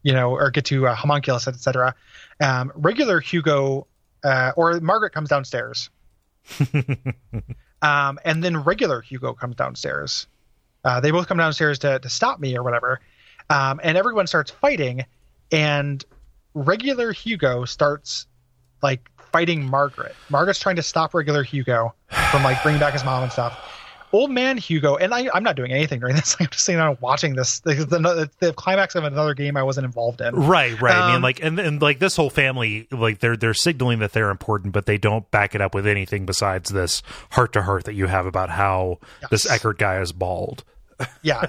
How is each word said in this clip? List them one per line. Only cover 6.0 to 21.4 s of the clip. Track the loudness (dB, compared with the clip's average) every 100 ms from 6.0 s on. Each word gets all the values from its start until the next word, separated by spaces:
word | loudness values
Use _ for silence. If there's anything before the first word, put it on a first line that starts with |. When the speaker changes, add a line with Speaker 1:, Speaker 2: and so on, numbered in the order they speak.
| _ _ _ _ -20 -4
Speaker 2:
<laughs> | 0 0 -2 -4 -6 -10 _ -12 -10 -18 _ _
Speaker 1:
Um, | 0 2 0 -2
and | -2 0
then | 0 0
regular | 0 0 0 -2
Hugo | -6 -8 -8
comes | -6 -10
downstairs. | -4 -6 -4 -8 -6 -6 -8 -10 _ _ _ _ _
Uh, | -2 0
they | 2
both | 0 0
come | 0
downstairs | 0 2 0 0
to, | 0 -2
to | -4
stop | -2 -2 -2
me | -4 -4
or |
whatever. | -2 -2 -2 -4 _ _ _ -20 -2
Um, | 0 2 0
and | 0 2
everyone | 2 0
starts | 0 -2 -2
fighting, | 0 0 2 -2 -4 -10 _ _ _ _
and | 2 2 0 -2 -6 -12 -20 -20 _ _
regular | -2 0 0 0 -2 -4
Hugo | -4 -6 0 0 0
starts, | -6 0 0 0 -8 -12 -12 _ _ _ _ _
like, | -2 -2 _ _ -2
fighting | 0 2 0 0
Margaret. | 0 0 -4 -14 -14 -2
Margaret's | 0 2 2
trying | 0 0
to |
stop | -2 -2 0
regular | 0 0 0